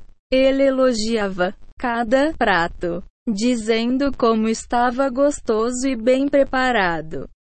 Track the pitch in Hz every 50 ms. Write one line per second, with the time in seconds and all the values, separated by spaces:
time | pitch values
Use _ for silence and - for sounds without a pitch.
0 | - - - _ _ _ - 262 262 269 269 269 269 269 262 262 262 262 247 220
1 | 202 214 233 220 202 196 190 185 180 185 196 - - - - - - 247 233 233
2 | 240 214 247 262 277 311 320 - 247 220 190 175 170 175 - - - 175 170 175
3 | - - - _ _ - 220 190 214 247 254 233 214 214 233 226 226 240 254 262
4 | 285 277 262 - - 226 226 220 220 220 226 - - - - 240 240 247 240 247
5 | 277 269 240 247 277 294 285 - - - 226 214 226 240 247 247 254 269 269 226
6 | 220 247 254 262 277 285 - 285 269 - - 262 262 254 247 220 190 180 170 160
7 | 151 160 156 139 - - - _ _ _ _